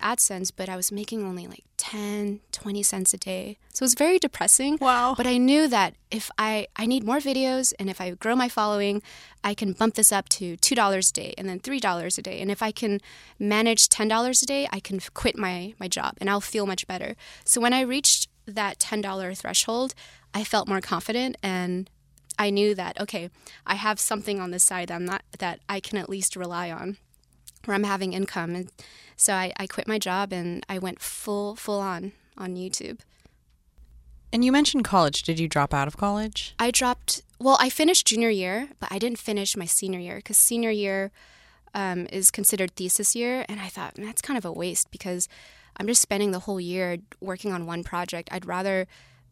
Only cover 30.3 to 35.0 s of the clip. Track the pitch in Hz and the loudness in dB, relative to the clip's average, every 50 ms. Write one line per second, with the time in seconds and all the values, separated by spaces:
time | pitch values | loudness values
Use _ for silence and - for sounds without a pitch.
30.3 | 190 180 170 175 175 - - - 196 185 190 185 175 - - - - - - 214 | -4 -4 -4 -6 -6 -8 -8 -8 -6 -6 -4 -6 -6 -8 -10 -10 -10 -8 -6 -4
31.3 | 208 202 202 208 214 - - - 208 202 196 190 180 170 185 196 - _ _ _ | -4 -4 -4 -4 -8 -8 -4 -2 -2 -2 -2 -2 -4 -4 -6 -10 -12 _ _ _
32.3 | _ - 185 185 180 180 185 185 - - - - - - - _ _ _ - - | _ -12 -10 -8 -8 -6 -6 -6 -6 -6 -6 -8 -12 -14 -16 _ _ _ -20 -20
33.3 | _ _ _ _ _ _ _ _ _ - - - - - - - - - - - | _ _ _ _ _ _ _ _ _ -20 -20 -20 -20 -20 -20 -20 -20 -20 -10 -2
34.3 | - 226 247 254 262 285 294 - - 277 220 - 202 185 | 0 2 4 6 6 6 4 4 2 2 2 4 6 6